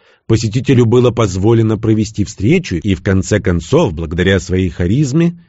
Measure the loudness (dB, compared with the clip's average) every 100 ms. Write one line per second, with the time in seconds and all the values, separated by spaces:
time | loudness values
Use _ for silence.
0 | _ _ -2 0 0 -2 2 2 4 4
1 | 2 2 -2 0 2 2 2 0 0 0
2 | -2 -4 -6 -2 0 0 0 -4 -2 -2
3 | 0 -2 0 -2 0 -2 0 0 0 -2
4 | -6 -2 2 0 0 -2 -2 -2 -2 0
5 | 0 0 0 -2